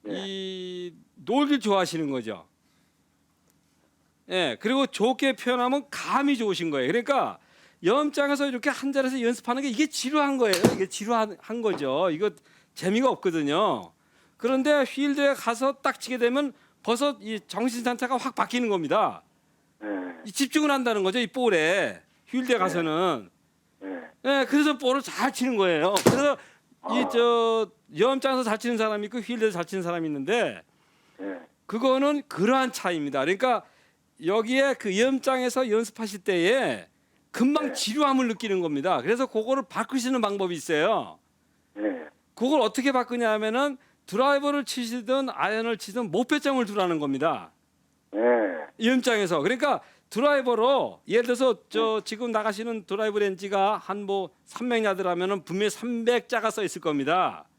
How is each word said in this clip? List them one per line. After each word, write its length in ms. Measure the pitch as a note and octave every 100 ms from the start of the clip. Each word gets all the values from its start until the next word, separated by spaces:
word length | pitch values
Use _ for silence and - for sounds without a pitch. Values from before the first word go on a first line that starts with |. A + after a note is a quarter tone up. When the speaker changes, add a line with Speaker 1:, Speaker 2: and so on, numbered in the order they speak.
Speaker 1:
네. 100 | G#3
Speaker 2:
이 800 | F#3 G3 F#3+ F#3+ F#3 F3+ F3+ F3+ D#3+ _ -
놀길 340 | C#3 B3+ C#4+ C#4+
좋아하시는 500 | G#3+ G3 F3+ D#3+ D3+
거죠. 360 | C3+ A2 F#2+ D#2 _ _ _ _ _ _ _ _ _ _ _ _ _ _ _ _ _ -
예, 260 | F#3 D#3 A2+
그리고 260 | G#3+ C4 C4
좋게 500 | - A3 A#3 C4+ C4
표현하면 500 | B3 B3 B3 C#4+ -
감이 460 | - - B3+ C#4+ C4
좋으신 340 | A3 D#3+ E3
거예요. 160 | C#3+ B2+
그러니까 500 | A3 A#3 C4+ C#3 F2+ _ _ - _
연장에서 640 | E3+ C4 D4+ C#4 C#4+ C#4 C#4+
이렇게 220 | B3 D4
한 240 | B3+ C4+
자리에서 300 | C4+ C4 C4
연습하는 400 | A#3 B3 - B3
게 60 | C#4
이게 180 | A3 D4+
지루한 500 | - B3+ D4+ C#4+ C4+
거예요. 180 | A3+ F3 G3
이게 120 | - F#3+
지루한, 500 | - G#3+ A#3 G#3+ F3+
한 220 | - A#3
거죠. 480 | A3 D#3+ C#3 C#3 F#3
이거 200 | D#3 G#3 - _ _ _
재미가 340 | - F3 G#3+ C4
없거든요. 840 | G3 F#3+ E3 C#3+ D#3 G#3 B2 F2 _ _ _ _ _
그런데 480 | A#3 C4 C4+ D4
필드에 500 | B3+ - C#4+ C#4+ C#4+
가서 380 | C4+ - A3+ C4+ -
딱 180 | C#4 C4
치게 200 | - B3+
되면 340 | A#3+ C4 C#4+ - _ _
벌써 340 | - A3+ C#4+ A3
이 200 | G#3 A3 _
정신 360 | F3+ B3 A#3
상태가 340 | A#3+ A#3+ B3 B3+
확 160 | C4
바뀌는 340 | - G3+ B3 A#3
겁니다. 540 | G3 D3 F#3 F3 F#2 _ _ _ _ _ _
Speaker 1:
네. 80 | - C#4+ C#4 C4 A3+
Speaker 2:
이 60 |
집중을 380 | - C4+ D#4 D4+
한다는 320 | C#4 B3 G#3+
거죠, 160 | F#3+ A3+
이 80 | A3
볼에. 760 | - B3 F3 D#3 F#3+ C3+ F2 _ _ _
필드에 280 | B3 B3+
Speaker 1:
네. 40 | A#3
Speaker 2:
가서는. 720 | F#3 F3 D#3+ D#3 F#3 C3+ F#2 _ _ _ _ _
Speaker 1:
네. 200 | C#4+ C#4 - _
Speaker 2:
네, 220 | B3+ C#4 B3+
그래서 300 | C#4+ D4+ C4
볼을 220 | B3+ C4+
잘 300 | G#3+ - B3+
치는 240 | - B3+ A3+
거예요. 380 | F#3+ D#3+ E3 D#4
그래서 320 | - B3 C#4+ C4+ - _ _ _
Speaker 1:
아. 120 | -
Speaker 2:
이 100 | A#3 B3+
저 600 | A#3 A#3+ A#3 A3+ A3+ G#3 _ _ D3+
연장에서 440 | A#3 C4+ C4+ C4
잘 160 | A3+ G#3+
치는 180 | A#3+ A#3
사람이 300 | A3 G#3 G#3
있고 140 | A#3+
필드에서 320 | G#3 A#3+ A3
잘 100 | F3
치는 180 | E3 F#3+
사람이 240 | E3+ E3+ D#3+
있는데, 560 | C#3+ C3+ A#3 E3+ F#2+ - _ _ _ _ -
Speaker 1:
네. 200 | - - - _ -
Speaker 2:
그거는 560 | A3 C4 C4 C#4+ D4 -
그러한 440 | - G#3 C4 C4
차이입니다. 480 | - F#3 E3+ C#3+ C3+
그러니까 440 | C#3+ F#3+ B3+ A3 - _ _ _ _ _
여기에 500 | D#3+ G#3+ A3 C4 C#4
그 240 | A#3+ G#3 F#3+
연장에서 680 | B3+ C4 - C4 B3 C4 B3+
연습하실 500 | G#3+ A3+ - A3 G3
때에 640 | - F3+ F3 C4 G3 G#2+ E2 _ _ _ _
금방 360 | - B3 D4+ D4
Speaker 1:
네. 40 |
Speaker 2:
지루함을 560 | - - B3 C#4+ C4 B3
느끼는 320 | A3 A3 F#3+
겁니다. 400 | E3+ C#3+ D#3+ D#3
그래서 240 | C3+ A#3+ C4
그거를 380 | A3 G#3+ C4+ -
바꾸시는 520 | - A3 C4+ A#3+ C4
방법이 340 | G#3 G3+ F#3
있어요. 640 | E3+ - D3+ F3 G3+ A#2 D#2 _ _ _ _ _
Speaker 1:
네. 300 | D4+ - C4 - _ _
Speaker 2:
그걸 260 | - B3 D4
어떻게 320 | G#3+ - C4+
바꾸냐 380 | B3+ A#3+ A#3+ A#3
하면은 460 | G#3+ A3 A#3 C#4+ C4 _ _ -
드라이버를 580 | G3 C4+ C#4 C#4+ C#4+
치시든 640 | B3+ - A#3 B3 G#3+ C4 C4
아이언을 460 | - F#3 A3 A3+ A3+
치든 340 | - G#3 A3
목표점을 540 | E3+ B3 D4 C#4 C4
두라는 340 | G#3+ G#3 F3+ E3
겁니다. 520 | C#3+ C3+ D#3+ B2+ E2+ _ _ _ _ _ _
Speaker 1:
네. 100 | G2+ A#2+ A#2+ G#2 E2+ - -
Speaker 2:
연장에서. 580 | A3+ B3+ B3 A3 F#3+ E3
그러니까 400 | D#3 A#3+ C#4+ A3 - _ _
드라이버로, 920 | G#3 C#4+ C#4+ B3 A3+ A#3+ C4+ B2+ E2+ -
예를 160 | G#3+
들어서 320 | A#3 B3 C4 G3+ _
저 280 | G#3+ A3+ A3
Speaker 1:
네. 60 |
Speaker 2:
지금 280 | G3 G#3+ A#3+
나가시는 540 | A3 G#3+ G3+ A#3 A3+ F#3
드라이버 320 | G3 G#3+ G#3
렌지가 580 | G#3 F#3 G3 G3 G3 G3+
한 280 | - G3+ G3+
뭐 240 | G3 F3+ _ _
삼백 380 | - B3 A#3
야드라면은 600 | G#3+ F#3+ F#3 F3 F#3 G3
분명히 260 | D3 F3+ G#3
삼백 580 | - A#3 A#3 A3+ A#3+ -
자가 220 | A#3+ A3
써 120 | A3
있을 160 | F#3 F3+
겁니다. 640 | D#3+ D3 C#3 F3+ D#3 E2+ -